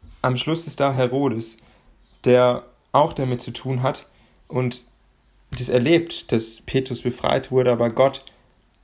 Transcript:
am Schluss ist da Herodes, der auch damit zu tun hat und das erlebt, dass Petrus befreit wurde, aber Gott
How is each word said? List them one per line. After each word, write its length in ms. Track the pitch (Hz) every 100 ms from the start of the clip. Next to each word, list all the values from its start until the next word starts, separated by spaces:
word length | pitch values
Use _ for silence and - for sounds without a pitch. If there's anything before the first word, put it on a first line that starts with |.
| - -
am 160 | 131 123
Schluss 280 | 156 165 147
ist 140 | -
da 140 | 139
Herodes, 640 | 131 123 131 139 113 - - _ _ _ _ _ _
der 420 | 127 123 123 120 - _ _
auch 220 | 139 160
damit 280 | - 127 120
zu 100 | -
tun 320 | - 131 127
hat 240 | 131 - - _ _ _ -
und 360 | 127 127 - _ _ _ _ _ _ -
das 180 | 123 123
erlebt, 640 | 123 127 165 - - -
dass 300 | 117 - -
Petrus 400 | - 135 131 120
befreit 500 | 123 - 131 135 -
wurde, 200 | 127 123
aber 180 | 117 117
Gott 340 | 123 135 - - _ _ _ _ _